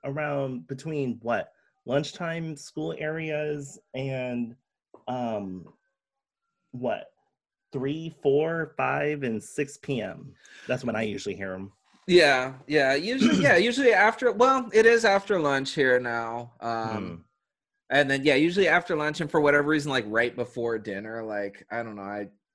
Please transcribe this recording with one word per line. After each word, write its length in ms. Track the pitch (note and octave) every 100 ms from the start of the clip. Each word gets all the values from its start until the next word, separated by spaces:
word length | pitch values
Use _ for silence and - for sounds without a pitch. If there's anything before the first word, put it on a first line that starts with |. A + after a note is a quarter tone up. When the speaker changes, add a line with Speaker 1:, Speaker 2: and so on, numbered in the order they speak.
Speaker 1:
around 640 | C#3 D3 D3 C#3+ C3+ B2 -
between, 500 | C#3 D#3 D3+ B2+ G#2+
what, 320 | A#2 G#2 - _ _ _
lunchtime, 720 | A#2 C#3 C#3+ - E3 E3 D#3+ D3
school 380 | - D#3+ D#3+ D#3
areas, 840 | D#3 D#3+ D#3 D3+ D3+ D3 C#3 - _
and, 640 | C3 C3+ C3 B2+ B2 A#2 B2 _ _ _ - -
um, 600 | B2+ A#2 G#2+ F#2+ F#2 - _ _ _ _ _ _ _ _ _ _
what, 400 | B2 A#2+ G#2 - _ _ _ _ _ _
three, 420 | C3+ C3+ D#3 E3 -
four, 500 | C#3+ C#3+ D#3+ E3 D3+ -
five, 480 | C3 C#3+ D3 D3
and 180 | B2+ G#2+
six 340 | - - C#3+ -
P 220 | - B2
M. 320 | F#2 - - - - - -
That's 160 | C3+
when 100 | A#2+ A2
I 60 |
usually 320 | A2 G2 G#2
hear 180 | F#2 F#2+
'em. 180 | F#2 G2+ _ _ _ -
Speaker 2:
Yeah, 480 | F3 D3 C3 C3 C3 -
yeah, 260 | D3+ C3+
usually, 420 | C#3+ G3 C4 - D4
Speaker 1:
<clears throat> 60 |
Speaker 2:
yeah, 140 | C#4+ F3+
usually 360 | A#3 B3 B3+
after, 380 | F#3+ G#3+ A3+ B3
well, 380 | G3+ C4 C4+ A3+
it 140 | G#3+ A3+
is 180 | A3+
after 360 | A3 G3 G3 F#3+
lunch 320 | D3 C3+ C3+
here 240 | D#3 C3 B2
now, 540 | A#2+ A#2 A2+ A#2 A#2+ -
um, 280 | A#2 A#2 A2 A2 F#2
Speaker 1:
Hmm. 60 | E2+ _ _ _ _ _ _ -
Speaker 2:
and 180 | C3+ C3+
then, 120 | C#3
yeah, 120 | D3 C3+
usually 320 | E3 F#3 E3+
after 260 | F3 F3
lunch, 260 | D3+ D3+ D3+
and 100 | D3
for 100 | D#3+
whatever 260 | D3 C#3+ D3
reason, 220 | D3+ C#3+
like, 140 | C3 G#2
right 280 | A2 A#2+ B2
before 420 | A#2+ B2 A#2 A2+
dinner, 460 | G#2+ G2 A2 A2+
like, 420 | A2 G#2 G2+ - -
I 120 | A#2
don't 140 | A2+ G#2
know, 60 |
I, 260 | G2 G#2 G2+ _ _